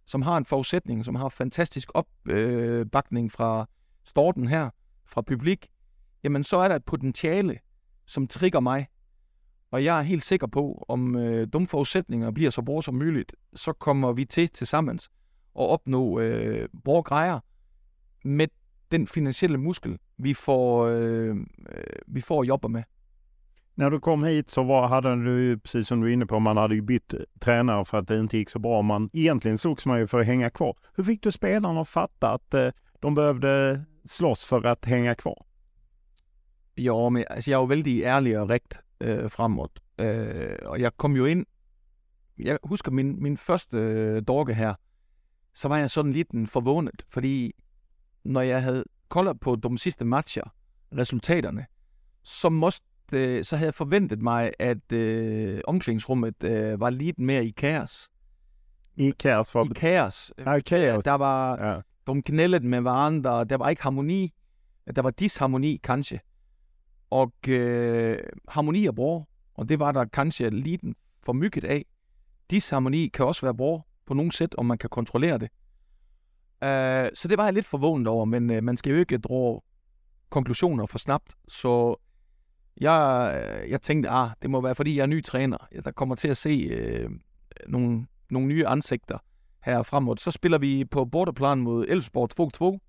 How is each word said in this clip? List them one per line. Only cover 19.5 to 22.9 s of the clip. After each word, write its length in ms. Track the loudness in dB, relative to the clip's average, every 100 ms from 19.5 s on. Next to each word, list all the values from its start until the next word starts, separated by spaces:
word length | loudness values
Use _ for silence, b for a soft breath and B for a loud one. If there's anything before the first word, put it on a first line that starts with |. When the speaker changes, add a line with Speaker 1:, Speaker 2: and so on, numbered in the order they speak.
| 0
Speaker 1:
muskel, 420 | -2 -4 -6 -10 -12 -6
vi 160 | -2
får, 520 | -2 2 4 4 4 2
øh, 500 | 2 0 0 -2 -4 -6 -14 -18
øh, 140 | -14 -12 -14 -8
vi 140 | -8
får 200 | -2 0
at 60 | 2
jobbe 220 | 0 0
med. 140 | -4 -8